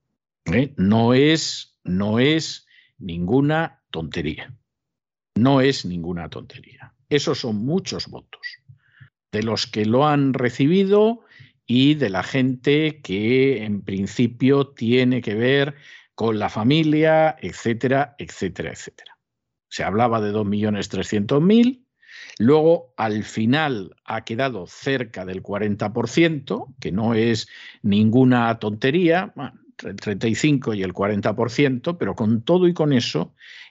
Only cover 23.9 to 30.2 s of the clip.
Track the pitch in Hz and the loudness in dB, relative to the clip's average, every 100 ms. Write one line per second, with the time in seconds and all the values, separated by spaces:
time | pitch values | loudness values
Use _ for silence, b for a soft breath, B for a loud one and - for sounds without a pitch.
23.9 | - - 110 - 113 135 107 87 - 143 | -14 -10 -10 -8 -4 -4 -6 -12 -10 -4
24.9 | 135 117 98 92 92 92 101 107 101 104 | -4 -6 -10 -10 -10 -8 -4 -2 -2 -4
25.9 | 110 117 - 165 156 - 214 381 - - | -4 -2 2 2 0 -6 -8 -8 -12 -8
26.9 | 87 110 110 117 110 - B B B 107 | -2 0 2 2 0 -6 B B B 0
27.9 | 101 110 120 131 123 117 117 110 107 131 | 2 4 4 4 4 2 -2 -4 -2 0
28.9 | 160 170 165 202 - - - _ - - | 2 2 2 -2 -10 -14 -16 _ -18 -14
29.9 | 98 - 98 | -8 -6 -2